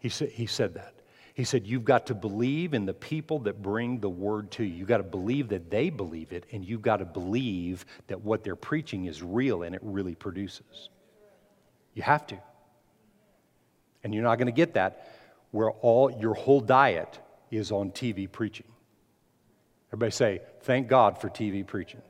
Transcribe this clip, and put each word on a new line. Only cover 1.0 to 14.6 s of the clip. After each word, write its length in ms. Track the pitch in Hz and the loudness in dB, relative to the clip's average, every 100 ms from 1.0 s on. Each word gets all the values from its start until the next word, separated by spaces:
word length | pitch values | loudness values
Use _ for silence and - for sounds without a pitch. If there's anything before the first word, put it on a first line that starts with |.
| _ _ - | _ _ -14
He 120 | - 123 | -6 0
said, 200 | 131 98 | 0 0
"You've 200 | 127 113 | -2 4
got 220 | 123 - | 4 4
to 60 | |
believe 600 | 110 104 101 123 147 175 | -4 -4 0 0 0 0
in 120 | 135 98 | -2 -2
the 80 | |
people 460 | 90 - 156 156 156 | -6 -6 -6 -4 -4
that 220 | 107 101 | -2 -4
bring 400 | 98 107 120 123 | -4 -2 -2 -2
the 80 | 104 | -4
word 420 | 87 101 107 104 | -4 -2 -4 -6
to 140 | - 104 | -6 -4
you. 80 | |
You've 160 | 85 95 | -4 0
got 80 | 113 | 0
to 60 | |
believe 440 | 95 95 98 139 123 | 0 -4 -2 -2 -2
that 240 | 98 85 | -4 -2
they 180 | 104 165 | -2 -2
believe 440 | 139 90 82 80 | -2 -8 -8 -10
it, 120 | 85 - | -12 -10
and 140 | 110 92 | -12 -8
you've 160 | 113 | -2
got 160 | 113 104 | 2 2
to 80 | 87 | 0
believe 800 | 92 90 117 127 92 85 90 - - - | -6 -2 0 0 -2 -4 -6 -10 -20 -12
that 120 | 95 | -8
what 240 | 104 110 | -2 -2
they're 140 | 101 87 | -2 -8
preaching 480 | - 156 156 98 90 | -4 -4 -4 -6 -6
is 180 | 76 | -8
real 400 | 87 107 135 92 | -4 0 2 0
and 100 | 85 | -2
it 60 | 92 | -8
really 340 | 107 98 92 82 | -6 -4 -4 -6
produces." 760 | 101 90 98 - - - - _ _ _ - _ _ _ _ _ _ | -8 -6 -8 -10 -20 -20 -20 _ _ _ -20 _ _ _ _ _ _
You 80 | - | -6
have 260 | - 147 - | 2 2 2
to. 100 | 95 - _ _ _ _ _ _ _ _ _ _ _ _ _ _ _ | -16 -16 _ _ _ _ _ _ _ _ _ _ _ _ _ _ _
And 100 | 107 | -6
you're 100 | 107 | 0
not 140 | 117 117 | 2 4
gonna 140 | 123 | 2
get 220 | 120 | 4